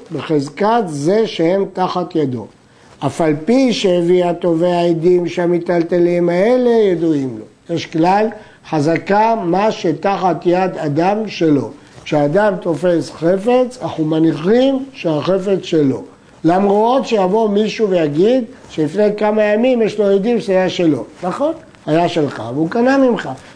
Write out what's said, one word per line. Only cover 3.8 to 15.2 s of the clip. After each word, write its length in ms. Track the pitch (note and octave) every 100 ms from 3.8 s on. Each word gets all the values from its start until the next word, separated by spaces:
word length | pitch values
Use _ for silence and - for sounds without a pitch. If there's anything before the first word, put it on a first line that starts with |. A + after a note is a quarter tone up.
| G3 F3+ E3+ F3+
התובע 560 | F3 E3+ F3+ E3 F3 F3
עדים 460 | F3 E3 E3+ F3+ E3+
שהמיטלטלים 1000 | F3 F3 F3 E3+ F3 E3 F3+ F3 F3 F3
האלה 420 | F3 G#3 B3+ A#3+
ידועים 680 | A#3 G3+ E3+ E3 D3 C3+ A2
לו. 360 | G#2+ _ -
יש 120 | E3+ -
כלל, 400 | D#3+ E3+ G3+ A3 - - - -
חזקה 680 | D#3 C#3+ E3 - G3+ A3 A3+
מה 280 | F3+ F3+ A3
שתחת 720 | G#3+ F3+ D3 G3 G3 F3+ E3+ F3+
יד 300 | F3 F#3 -
אדם 520 | D#3 D3 F3 G#3 G#3+
שלו. 420 | - E3 C#3+ A2+ - - -
כשאדם 500 | - D3+ D3 F3 G#3+ F#3
תופס 500 | F#3 D3+ F3+ E3+ C3
חפץ, 680 | - D#3+ F#3+ G#3 B3 B3 -
אנחנו 220 | E3 -
מניחים 800 | D#3 D#3+ E3 D3 E3+ A#3+ C4+ C4+ C4+
שהחפץ 680 | - F3 D3+